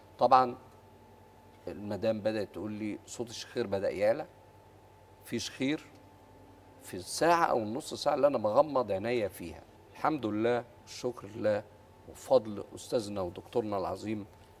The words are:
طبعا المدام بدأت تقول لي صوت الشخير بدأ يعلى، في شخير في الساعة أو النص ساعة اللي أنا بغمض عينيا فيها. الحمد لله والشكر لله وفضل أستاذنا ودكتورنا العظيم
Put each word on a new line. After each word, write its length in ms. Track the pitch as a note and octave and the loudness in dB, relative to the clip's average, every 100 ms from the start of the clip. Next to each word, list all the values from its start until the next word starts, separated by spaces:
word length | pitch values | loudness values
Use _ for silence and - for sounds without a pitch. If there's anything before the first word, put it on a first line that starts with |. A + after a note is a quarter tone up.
| - - | -20 0
طبعا 380 | B2 C3 B2+ B2 - - - - - - - - - - - | 6 8 6 -2 -14 -20 -20 -20 -20 -20 -20 -20 -20 -16 -12
المدام 520 | D#2+ G#2 G#2 A2 A2 | -10 -6 -2 -2 0
بدأت 280 | G#2 A2 G2 | 0 -2 -4
تقول 200 | E2+ G#2 | -6 -8
لي 260 | G#2 G#2+ G2 - | -6 -6 -6 -10
صوت 240 | - A#2+ | -10 -10
الشخير 360 | - - B2+ G#2 | -8 -8 -4 -2
بدأ 240 | G2 G2 | 0 -2
يعلى، 360 | D2+ G#2 C3+ D#3 - - - - - - - - - | 2 2 2 -2 -12 -20 -20 -20 -20 -20 -20 -20 -20
في 140 | - A#2+ | -8 -6
شخير 480 | - - C3 D3+ - - - - - - - - - - | -6 -4 -2 -2 -6 -20 -20 -20 -20 -20 -20 -20 -20 -20
في 120 | - | -12
الساعة 500 | G2 F2 - D#3 E3+ | -12 -8 0 4 6
أو 140 | E3+ B2+ | 6 4
النص 360 | G#2 A#2+ - | 0 -4 -6
ساعة 200 | A2 D3 | -2 0
اللي 120 | D3 C#3+ | 4 4
أنا 120 | C#3 | 4
بغمض 540 | G#2+ A2+ D3+ C3+ A2+ | 4 6 6 4 0
عينيا 360 | - A2 B2 G2 | 0 0 0 -2
فيها. 320 | - E2+ D2 - - - | -4 -12 -12 -18 -20 -20
الحمد 340 | - C#3 D3+ A2+ | -4 -2 -2 -2
لله 380 | G#2 A2+ A#2+ A#2+ - | 0 2 0 -2 -14
والشكر 440 | - - B2+ A#2+ G2+ | -18 -8 -8 -8 -12
لله 360 | G#2+ G#2+ G#2 - - - - - | -4 0 0 -4 -16 -20 -20 -20
وفضل 560 | - - C3 A2 G2+ - | -18 2 4 4 -6 -10
أستاذنا 460 | - - B2+ G#2 G2+ | -12 -4 -2 -2 -4
ودكتورنا 580 | F2+ F2+ - B2 G#2+ G2+ | -6 -8 -4 -2 -2 -2
العظيم 480 | F2 F#2+ G#2 A2 G2 - - - | -2 -4 -4 -6 -8 -16 -20 -18